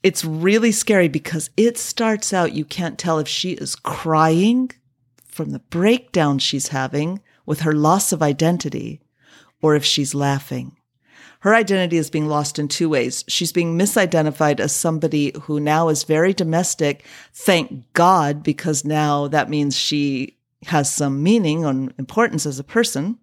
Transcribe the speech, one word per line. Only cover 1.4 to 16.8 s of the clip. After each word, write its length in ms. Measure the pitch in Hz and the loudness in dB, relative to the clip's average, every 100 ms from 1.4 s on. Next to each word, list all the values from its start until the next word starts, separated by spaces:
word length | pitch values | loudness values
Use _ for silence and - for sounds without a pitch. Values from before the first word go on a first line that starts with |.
| 156 - | -4 0
it 200 | 233 233 | 0 0
starts 540 | - - 226 214 - | -10 -2 -2 -2 -2
out, 200 | 190 170 | 0 0
you 120 | - | -2
can't 340 | 147 - 170 - | -8 -6 -8 -6
tell 200 | 170 160 | -2 -2
if 80 | 151 | -2
she 260 | - 185 | -4 -4
is 220 | - - | -6 -8
crying 960 | - - 151 160 156 160 165 208 247 254 - _ _ _ _ _ | -8 -6 -4 0 4 4 4 4 2 0 -8 _ _ _ _ _
from 240 | - 147 | -10 -8
the 80 | 139 | -8
breakdown 800 | _ 170 196 247 - 180 147 139 | _ 2 4 2 0 0 2 2
she's 300 | - 139 - | -2 -4 -4
having 520 | 135 131 143 160 190 _ _ | -4 -2 -2 -4 -6 _ _
with 160 | - 147 | -6 -2
her 120 | 156 | 0
loss 380 | 151 156 190 - | 2 4 2 2
of 100 | 160 | 0
identity 760 | 151 143 160 175 165 - - 151 _ _ _ - _ _ | 0 2 2 2 -4 -8 -10 -12 _ _ _ -20 _ _
or 120 | 156 | 2
if 100 | 151 | 2
she's 300 | 147 - 139 | 2 0 -2
laughing. 600 | 139 143 139 - 127 127 _ _ _ _ - - _ | -2 0 -2 -4 -10 -10 _ _ _ _ -20 -20 _
Her 140 | 196 | 2
identity 420 | 226 202 190 180 165 | 2 4 0 2 0
is 140 | 151 | 0
being 180 | 156 151 | -2 0
lost 300 | 147 143 - | -2 -2 -4
in 100 | 147 | -4
two 200 | - 165 | -2 0
ways. 360 | 143 120 - - | 0 0 -4 -6
She's 260 | - 170 | -4 0
being 240 | 180 170 165 | 0 0 0
misidentified 840 | 202 226 180 165 156 147 151 135 | 2 2 2 2 0 0 0 2
as 120 | 143 | -2
somebody 600 | - 170 160 156 151 143 - | 0 -2 0 0 0 -2 -6
who 160 | - 147 | -6 -4
now 300 | 147 156 165 | 0 2 2
is 160 | 147 | 0
very 280 | - 156 180 | 0 2 2
domestic. 720 | 196 165 165 180 - | 2 0 0 -2 -2